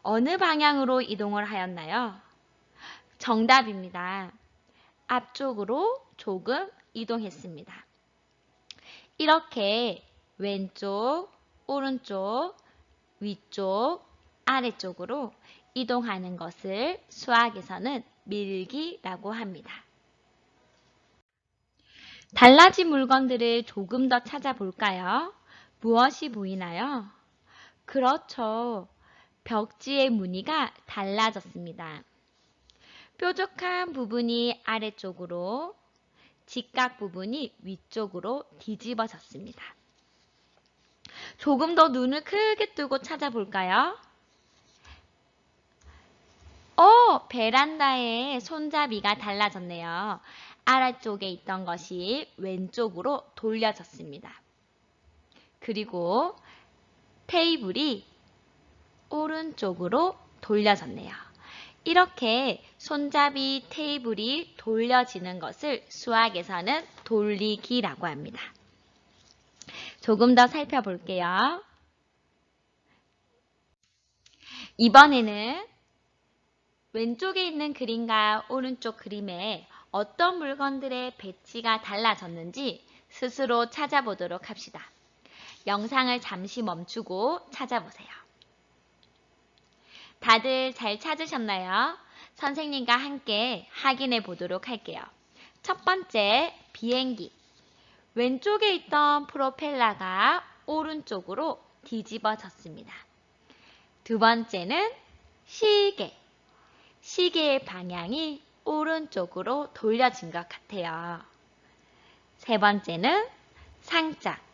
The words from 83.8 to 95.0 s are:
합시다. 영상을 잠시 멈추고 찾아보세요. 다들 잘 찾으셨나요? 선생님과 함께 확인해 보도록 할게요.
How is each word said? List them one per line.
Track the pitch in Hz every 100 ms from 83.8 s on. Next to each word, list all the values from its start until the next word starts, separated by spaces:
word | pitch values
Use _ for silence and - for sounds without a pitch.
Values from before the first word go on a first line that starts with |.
| 294 294 240 185 175 175 -
합시다. | 220 - 151 - _ _ _ - - - - -
영상을 | 202 220 269 254 247
잠시 | - 185 190 -
멈추고 | 214 170 175 226 226 185 233 349 -
찾아보세요. | - 254 247 160 - - - - _ _ _ _ _ _ _ _ _ _ _ _ _ _ _ _ - - _
다들 | - 226 247 262 262
잘 | 254 226 214
찾으셨나요? | 330 311 320 285 220 190 185 196 269 349 - - - -
선생님과 | 277 285 302 277 240 240
함께 | 285 277 - 208 247 208 -
확인해 | - 269 254 262 233
보도록 | 190 170 175 185 247
할게요. | 226 - -